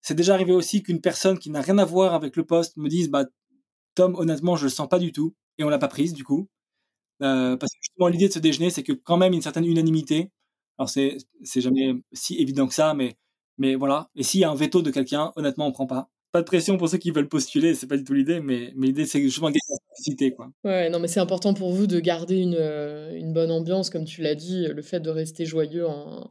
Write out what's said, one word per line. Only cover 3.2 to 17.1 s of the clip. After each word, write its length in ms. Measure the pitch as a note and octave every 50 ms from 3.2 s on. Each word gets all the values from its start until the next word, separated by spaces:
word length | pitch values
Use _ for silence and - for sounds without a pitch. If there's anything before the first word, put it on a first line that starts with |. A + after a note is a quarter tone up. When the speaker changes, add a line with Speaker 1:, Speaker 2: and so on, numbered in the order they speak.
| C#3 B2+ _ _ _ _ _ _ _ _ _ _ _ _ _
Speaker 1:
Tom, 200 | - F3+ F#3 F3+
honnêtement, 400 | F3+ E3+ E3 D#3+ C#3 D#3 F3 F3+
je 100 | D#3 C#3+
le 40 | C3+
sens 180 | B2 - D3+
pas 120 | C3 - F3+
du 120 | F3+ D#3+
tout. » 220 | - D3+ D3 D#3+ - _ _ _ _
Et 60 | - D3+
on 60 | D3
l'a 100 | D3+ D#3
pas 80 | D3+
prise, 260 | C#3 - - C#3+ F3 E3+
du 100 | C#3+ C3+
coup. 240 | - C3+ D#3 G3 - _ _ _ _ _ _ _ _ _ _ _ _ _ _ C#3
Euh, 340 | C#3 C3+ C3 B2+ B2+ B2+
parce 160 | B2+ - - -
que 60 | _
justement, 260 | - - _ F#3 F3+
l'idée 200 | F3 F3 E3 G3
de 60 | G3 G3
ce 60 | E3+
déjeuner, 300 | D#3+ D#3+ C#3+ C3+ E3 F3+
c'est 140 | E3+ D3 C3
que 100 | - C#3
quand 240 | B2+ _ - E3+
même 160 | F3+ F#3 F#3 F3+
une 80 | E3
certaine 240 | - D3+ C#3 E3 E3
unanimité. 680 | E3+ E3 D#3+ D#3+ D#3+ D#3+ D#3 D#3 - D3+ D#3 F3+ G3 _ _ _ _ _ _ _ _ _
Alors, 100 | - C3+
c'est, 300 | - - C3+ C#3 C#3 D3+ C3+ - _ _ _ -
c'est 180 | - - C3
jamais 340 | B2 B2 C3 C3+ C3+ C3+ B2+ B2 - _ -
si 220 | - - - -
évident 300 | C#3+ D#3 C3 C3+ C#3 C3+
que 80 | B2+ -
ça, 180 | - D#3 D#3 D#3
mais, 240 | C#3+ C3 A#2+ G#2 _ _ _ _ _ _ _ _
mais 160 | - C3+ C3+ C3+
voilà. 340 | C3 C#3 C#3 C#3 D3+ D#3+ _ _
Et 60 | D3
s'il 200 | C3 - - F#3+
y 20 | F3+
a 80 | D#3+
un 40 | D3+
veto 280 | C3+ D3+ D3 - F3+ E3+
de 80 | D3+
quelqu'un, 420 | B2+ C#3 C3+ B2+ - D3 D3+ - -
honnêtement, 300 | E3+ D#3+ C#3+ C3 D3+ D3+
on 60 | C#3+
prend 160 | B2+ - E3
pas. 220 | D#3 C3+ B2+ C3+ _ _ _ _ _
Pas 100 | - F3
de 40 | E3+
pression 320 | - F#3 F3 E3 - G3
pour 120 | F#3 F3 D#3+
ceux 100 | F3 F3
qui 100 | -
veulent 180 | E3+